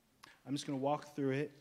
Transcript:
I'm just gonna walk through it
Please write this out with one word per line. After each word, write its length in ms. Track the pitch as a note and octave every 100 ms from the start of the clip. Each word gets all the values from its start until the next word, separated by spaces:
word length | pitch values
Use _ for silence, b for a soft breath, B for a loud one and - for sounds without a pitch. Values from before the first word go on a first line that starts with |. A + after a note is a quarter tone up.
| _ _ B B -
I'm 80 |
just 120 | C#3+ D3
gonna 120 | C#3
walk 360 | C3+ D3 -
through 180 | - C3+
it 200 | C3+ D3 -